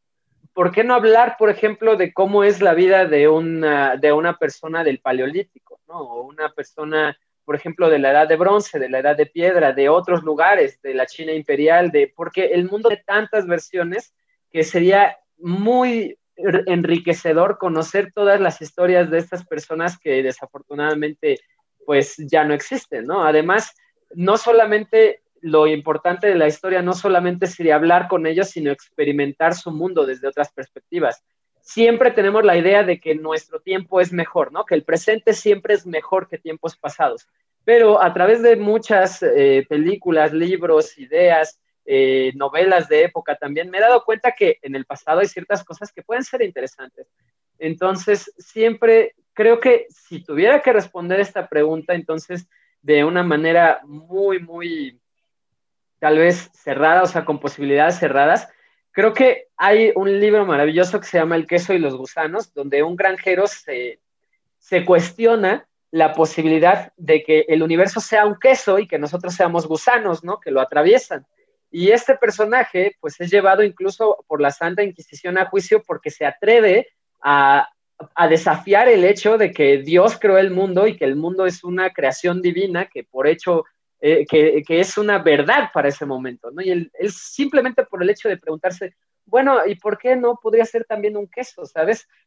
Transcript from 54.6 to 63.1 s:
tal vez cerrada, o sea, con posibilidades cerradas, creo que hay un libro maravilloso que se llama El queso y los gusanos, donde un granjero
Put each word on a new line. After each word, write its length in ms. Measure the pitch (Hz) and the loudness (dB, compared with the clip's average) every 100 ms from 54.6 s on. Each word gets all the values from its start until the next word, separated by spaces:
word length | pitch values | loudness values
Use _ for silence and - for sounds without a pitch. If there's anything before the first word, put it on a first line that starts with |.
| 170 165 139 120 _ _ _ _ _ _ _ _ _ _ | -10 -10 -10 -14 _ _ _ _ _ _ _ _ _ _
tal 200 | 151 156 | 0 4
vez 320 | 170 175 - | 4 2 -6
cerrada, 500 | _ - 131 156 175 | _ -10 -2 2 2
o 40 | 180 | 2
sea, 180 | 175 | -2
con 160 | 156 147 | -6 -6
posibilidades 580 | 139 - 139 143 156 175 | -8 -8 -2 0 0 0
cerradas, 500 | 156 135 143 202 - _ _ _ _ | -2 0 2 0 -2 _ _ _ _
creo 240 | - 220 | -2 0
que 320 | 220 262 - - - | 4 2 2 -6 -4
hay 360 | 185 214 226 | 2 4 2
un 260 | - 196 196 | 0 -2 0
libro 240 | 208 208 | 2 2
maravilloso 560 | 196 147 151 160 180 - | 0 0 0 0 -2 -2
que 60 | - | -4
se 120 | 175 | -2
llama 180 | 160 165 | 0 -2
El 100 | 160 | -2
queso 260 | 175 180 | -4 -2
y 60 | 185 | -2
los 180 | 151 131 | -2 -6
gusanos, 560 | 131 - 156 185 226 | -12 -8 -6 -6 -10
donde 300 | - 143 139 | -12 -4 -2
un 140 | 156 175 | -2 -2
granjero 500 | 190 | -4